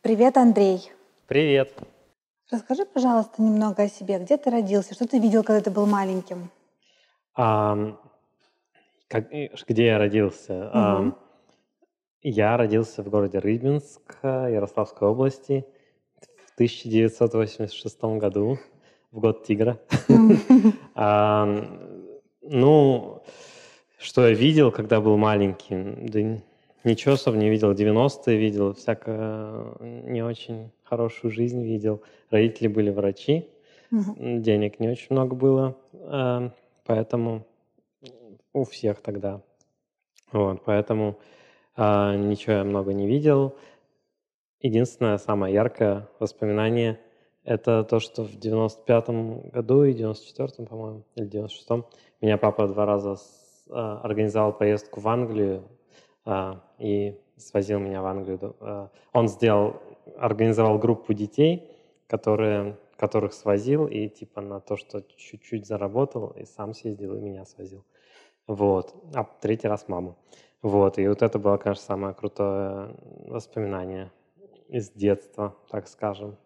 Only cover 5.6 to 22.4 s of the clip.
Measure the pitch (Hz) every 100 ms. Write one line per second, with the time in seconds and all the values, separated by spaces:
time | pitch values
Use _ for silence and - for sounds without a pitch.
5.6 | 208 190 208 202 190 185 180 180 175 _
6.6 | _ _ _ _ _ _ _ - 117 107
7.6 | 107 104 107 104 - _ _ _ _ _
8.6 | _ _ _ _ _ 113 110 147 143 -
9.6 | - 110 117 110 104 107 101 - - 92
10.6 | 107 107 104 98 156 - _ _ _ _
11.6 | _ _ _ _ _ _ 147 104 107 120
12.6 | 113 110 110 - 101 104 98 95 98 117
13.6 | 135 143 139 - - - 139 131 127 107
14.6 | 101 - 104 - 104 117 135 135 - 139
15.6 | 135 _ _ _ _ _ _ _ _ -
16.6 | 120 - 117 110 113 - 117 113 110 -
17.6 | 107 - - - 110 110 101 101 107 135
18.6 | - _ _ _ _ 113 110 110 - 104
19.6 | 110 120 _ - - 233 220 196 - 254
20.6 | 214 202 - - 104 104 104 107 104 104
21.6 | 110 90 90 92 92 123 _ _